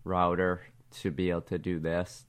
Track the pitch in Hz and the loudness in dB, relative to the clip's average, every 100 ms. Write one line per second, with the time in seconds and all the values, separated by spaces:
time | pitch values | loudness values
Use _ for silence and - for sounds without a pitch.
0 | 90 92 87 87 92 87 - - - - | -2 2 4 4 2 0 -6 -20 -20 -6
1 | 98 76 90 85 - 90 90 85 80 85 | -6 0 0 0 -2 -4 -2 -2 0 0
2 | 90 - | -2 -8